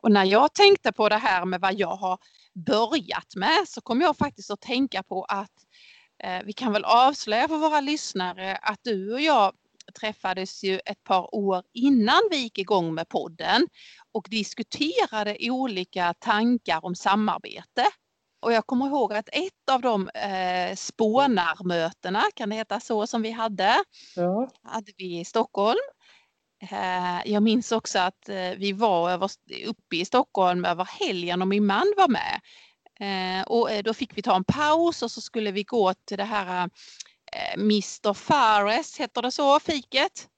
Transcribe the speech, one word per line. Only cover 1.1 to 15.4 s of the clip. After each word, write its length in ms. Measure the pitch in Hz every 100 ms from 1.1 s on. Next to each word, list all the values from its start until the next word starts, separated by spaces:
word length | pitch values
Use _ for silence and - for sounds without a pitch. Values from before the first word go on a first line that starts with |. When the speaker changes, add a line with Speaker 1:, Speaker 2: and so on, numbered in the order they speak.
| 214
Speaker 1:
här 280 | 233 185 180
med 160 | 185
vad 120 | 190 190
jag 160 | 185 190
har 220 | 190 180 _ _ _ - 160
börjat 680 | 214 226 302 170 - - -
med 320 | 196 320 370
så 140 | -
kom 200 | - 240
jag 160 | 330 294
faktiskt 340 | 285 - -
att 100 | 202
tänka 420 | - 247 269 -
på 200 | 190 190
att, 280 | - 202 190 _ _ _ - - _ _
eh, 200 | 190 185 196
vi 80 |
kan 200 | 208 254
väl 100 | 208 -
avslöja 640 | 233 262 285 - 214 294
för 100 | 311
våra 240 | 311 302
lyssnare 720 | 277 302 - 190 180 180 190 190
att 240 | - 208
du 320 | - 202 190
och 80 | 240
jag 320 | 311 269 196 - _ _ - -
träffades 640 | 214 214 190 185 190 -
ju 160 | 190 190 -
ett 180 | 202
par 320 | - 190 175 220
år 280 | 196 185 -
innan 480 | 240 262 262 214 311 427
vi 60 | 320
gick 200 | 240 -
igång 360 | 185 202 170
med 160 | 160 165
podden 580 | 180 165 165 160 214 330 _ - - _
och 160 | 220 185
diskuterade 1080 | 220 196 - 226 - 294 480 320 220 208
olika 720 | 208